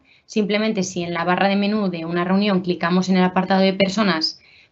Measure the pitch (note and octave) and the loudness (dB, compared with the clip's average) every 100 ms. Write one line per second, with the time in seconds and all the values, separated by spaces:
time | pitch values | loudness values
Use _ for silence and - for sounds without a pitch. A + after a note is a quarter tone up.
0 | _ _ _ A3 F#3+ G#3 A3 G3+ F3+ F3+ | _ _ _ -4 -2 0 -2 -2 -4 -4
1 | E3+ E3+ E3+ F3+ G3 G3 G3+ G#3+ G3 E3+ | -6 -4 -2 2 2 2 0 0 -2 -4
2 | E3 F3 F3+ F#3+ G#3 F#3 F#3 E3+ E3+ F#3 | -4 -4 0 2 2 0 0 -2 0 0
3 | F3+ F#3 F#3 F#3+ F#3 F#3+ F#3+ F#3+ F#3+ G3+ | 2 2 4 2 2 2 2 2 0 0
4 | G#3 D#3+ D#3+ - _ - _ | 0 0 -2 -6 _ -20 _